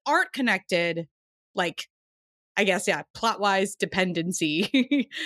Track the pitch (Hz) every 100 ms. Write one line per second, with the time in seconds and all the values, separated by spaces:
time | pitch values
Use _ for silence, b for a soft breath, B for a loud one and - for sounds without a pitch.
0 | - 320 359 - 247 190 - 175 170 165
1 | 160 _ _ _ _ - 170 - - _
2 | _ _ _ _ _ - 196 180 - 156
3 | - - 226 190 202 196 196 - 190 -
4 | 185 170 170 180 160 156 208 269 254 285
5 | - B